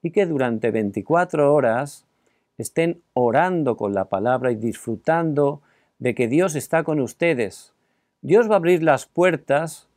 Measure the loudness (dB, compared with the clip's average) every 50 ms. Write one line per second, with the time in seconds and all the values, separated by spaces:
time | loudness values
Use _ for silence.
0 | _ -4 0 0 0 0 0 0 0 0 -2 -2 -2 -2 0 0 -2 -2 -4 -6
1 | -4 0 0 0 0 0 0 2 2 4 4 4 2 2 0 0 -4 -6 -10 -20
2 | _ _ _ _ _ _ _ _ _ _ _ _ -12 -8 _ -2 -2 -2 -2 -6
3 | _ _ _ 0 0 2 4 2 2 2 0 0 0 0 -2 -2 -2 -2 -2 -2
4 | -2 -2 -4 -2 0 0 -2 0 0 -2 -4 -2 -4 -6 -8 -6 -8 -8 -10 -6
5 | _ -2 0 0 0 -2 0 0 0 0 -2 -4 _ _ _ _ _ _ _ _
6 | -4 -4 -2 -2 -2 0 2 0 0 0 -2 -4 -6 -2 -2 -2 0 0 -2 -2
7 | -2 -4 -4 _ -2 0 0 0 -2 -6 -6 -14 -20 _ _ _ _ _ _ _
8 | _ _ _ _ -4 2 4 4 4 4 2 2 4 4 2 2 4 2 2 2
9 | 0 _ _ 0 2 2 2 0 -2 _ -2 -2 -2 -4 -10 -16 _ _ _